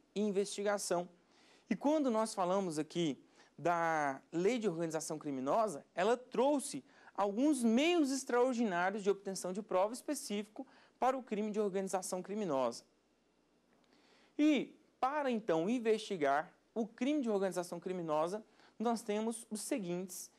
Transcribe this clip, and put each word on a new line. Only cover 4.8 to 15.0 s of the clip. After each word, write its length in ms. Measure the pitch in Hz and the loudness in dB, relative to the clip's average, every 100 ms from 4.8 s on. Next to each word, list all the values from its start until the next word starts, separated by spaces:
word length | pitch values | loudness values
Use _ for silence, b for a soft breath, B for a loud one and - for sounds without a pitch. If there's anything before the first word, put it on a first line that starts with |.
| 165 156 151 156 | -2 -4 -4 -6
criminosa, 640 | 147 135 131 196 214 143 - | -6 -4 0 2 0 -4 -8
ela 220 | - 196 247 | 0 2 2
trouxe 640 | 247 - 262 294 - 139 B B B | 0 0 2 2 -2 -8 B B B
alguns 480 | - 202 196 294 269 | -2 -2 2 2 4
meios 480 | 233 226 311 349 277 | 4 4 4 4 2
extraordinários 920 | 269 - 240 254 233 233 175 180 208 | 0 0 4 4 4 0 2 0 0
de 80 | 196 | 0
obtenção 420 | 196 - 185 180 | 0 -2 -6 -6
de 100 | 185 | -6
prova 300 | 226 185 202 | 0 2 2
específico 720 | 247 - 285 - 208 208 - 262 B B _ | 0 -6 -6 -4 -6 -6 -12 -16 B B _
para 200 | 247 262 | -2 -2
o 40 | |
crime 280 | 233 202 214 | -4 -4 -2
de 100 | 208 | -2
organização 640 | 208 185 190 185 185 185 | -2 -2 -2 -4 -4 -6
criminosa. 600 | 180 214 196 135 123 120 - _ _ _ _ _ _ _ _ _ b b b b b - | -6 -4 -2 0 0 -2 -12 _ _ _ _ _ _ _ _ _ b b b b b 2
E, 360 | 302 277 - - _ | 4 4 0 -8 _
para 320 | _ | _